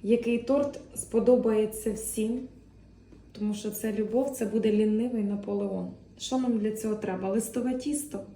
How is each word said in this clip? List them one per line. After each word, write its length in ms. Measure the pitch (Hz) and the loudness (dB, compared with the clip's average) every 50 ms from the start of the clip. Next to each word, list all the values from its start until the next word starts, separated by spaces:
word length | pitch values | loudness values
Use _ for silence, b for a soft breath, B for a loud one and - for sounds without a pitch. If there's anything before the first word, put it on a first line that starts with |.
який 360 | - 196 233 233 - 233 233 233 | 4 4 2 4 4 0 0 0
торт 420 | - - 269 294 - - - - - - - | 0 2 2 2 2 0 -4 -10 -16 -14 -14
сподобається 960 | - - - - 226 208 240 254 233 202 226 220 214 214 214 - - - 226 | -14 -12 0 0 2 6 6 6 6 6 4 4 4 2 0 -2 -4 -4 -4
всім, 480 | 202 214 - - - - 220 226 240 254 262 - - - - - - - - - - - - - - - - - | -4 -2 -6 -6 -2 -2 -2 0 -2 -4 -6 -10 -14 -20 -20 -20 -20 -20 -20 -20 -20 -20 -20 -20 -20 -20 -20 -20
тому 220 | - - 208 214 208 | -8 -4 -2 -2 -2
що 160 | - - 214 | -2 -4 -6
це 220 | 214 - - 220 | -6 -4 -4 -2
любов, 380 | 202 208 214 196 220 247 277 277 | 0 0 -2 2 2 0 0 0
це 160 | - - 226 | -2 -2 -4
буде 260 | 202 214 226 214 220 | 0 0 2 4 4
лінивий 500 | 208 208 214 214 214 214 233 247 247 220 | 4 4 4 4 4 2 0 0 0 0
Наполеон. 680 | 208 202 202 196 - - 202 202 202 196 190 185 180 180 - - - - - - | 0 0 -2 -4 -4 -4 -2 -2 -2 -2 -2 -4 -6 -6 -10 -12 -18 -20 -16 -12
Що 200 | - - 262 262 | -6 -2 -2 0
нам 200 | 254 240 233 220 | 2 2 2 2
для 120 | 208 214 | 0 0
цього 240 | 214 - - 220 208 | -2 -2 -2 -4 -2
треба? 340 | 208 - - 185 185 185 190 | -2 -2 -4 -4 -2 -2 0
Листове 460 | 202 226 220 - - 254 233 254 254 | 0 0 -2 0 -2 -2 -2 0 -2
тісто. 460 | 254 - 294 294 - - - - 196 - - - | -2 -2 -2 -2 -4 -4 -6 -8 -10 -10 -10 -16